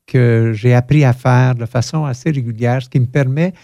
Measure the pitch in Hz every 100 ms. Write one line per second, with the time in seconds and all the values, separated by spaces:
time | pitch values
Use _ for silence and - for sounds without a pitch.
0 | _ 131 120 113 113 107 123 123 123 151
1 | 135 123 131 123 127 120 117 123 117 156
2 | 147 123 170 139 117 110 120 127 123 139
3 | 123 147 131 139 175 -